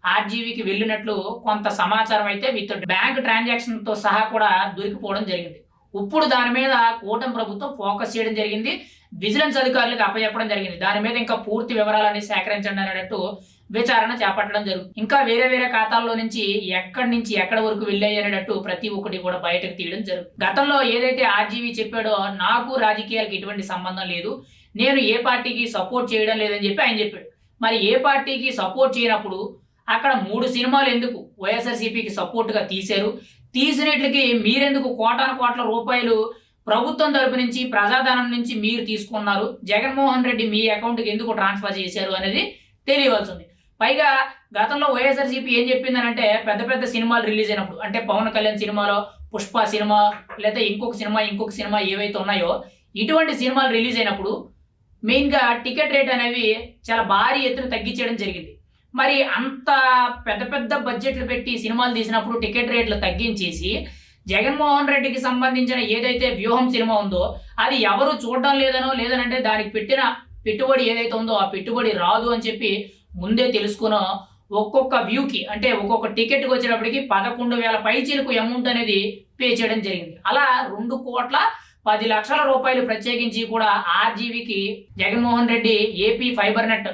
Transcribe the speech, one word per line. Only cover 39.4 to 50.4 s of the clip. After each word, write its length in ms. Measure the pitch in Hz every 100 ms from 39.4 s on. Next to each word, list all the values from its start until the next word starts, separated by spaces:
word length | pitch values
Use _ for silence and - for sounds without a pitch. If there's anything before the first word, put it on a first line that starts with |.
| 233 - 185
జగన్మోహన్ 560 | 208 269 269 269 254 247
రెడ్డి 160 | 220 220
మీ 80 | 214 220 208
అకౌంట్‌కి 340 | 233 233 214
ఎందుకు 220 | 214 233 202
ట్రాన్స్‌ఫర్ 380 | 196 202 202 190
చేశారు 300 | 185 196 190 185
అనేది 240 | 196 240 415 - _ _ -
తెలియవలసి 420 | 285 269 214 196
ఉంది. 120 | 175 - _ _ _
పైగా 260 | 226 277 294 262 262 - _ 208
గతంలో 300 | 226 294 294
వైఎస్ఆర్సీపీ 560 | 247 262 269 269 262 254 240
ఏం 60 | 247
చెప్పిందనంటే, 560 | 254 254 247 233 226 220 220 220
పెద్ద 120 | 208 233
పెద్ద 140 | 254 247
సినిమాలు 300 | 226 226 233 226
రిలీజ్ 200 | 214 214
అయినప్పుడు, 260 | 208 190 - 214
అంటే 120 | 220 202
పవన్ 200 | 202 220
కళ్యాణ్ 260 | 214 214 208
సినిమాలో 360 | 202 208 202 202 208 - -
పుష్ప 320 | 208 - 233 208
సినిమా, 280 | 208 208 208 208 208 - -